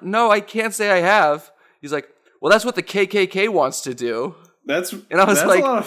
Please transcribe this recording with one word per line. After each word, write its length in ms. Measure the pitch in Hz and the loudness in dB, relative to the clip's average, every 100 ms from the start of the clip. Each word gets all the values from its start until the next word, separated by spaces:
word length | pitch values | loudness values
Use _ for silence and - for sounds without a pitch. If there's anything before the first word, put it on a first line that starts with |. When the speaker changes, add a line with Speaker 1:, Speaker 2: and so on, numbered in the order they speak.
Speaker 1:
no, 300 | 185 214 233 | -4 0 2
I 100 | 208 | 2
can't 340 | 202 220 220 | 0 -6 -6
say 160 | 208 208 | -2 0
I 100 | 185 | 2
have." 500 | 175 208 151 151 - _ _ _ | 4 4 4 0 -6 _ _ _
He's 120 | 143 | -6
like, 160 | 147 - _ _ _ | -6 -6 _ _ _
"Well, 100 | 151 | 2
that's 140 | 214 | 2
what 100 | 240 | 2
the 80 | 240 | -4
K 240 | 165 202 196 | -4 -2 -2
K 200 | 208 190 | 0 -2
K 200 | 190 214 | -2 -2
wants 320 | 185 131 - | 0 -2 -4
to 120 | 135 | -8
do." 400 | 123 117 113 139 165 _ _ - | -6 -4 -4 -6 -10 _ _ -6
Speaker 2:
That's, 260 | 151 180 | -4 -4
Speaker 1:
And 280 | - - 170 | -12 -4 2
I 40 | |
was 140 | 196 175 | 2 2
Speaker 2:
that's 100 | 190 | 2
Speaker 1:
like, 140 | 185 | 2
Speaker 2:
a 40 | 269 | 2
lot 120 | 233 | -2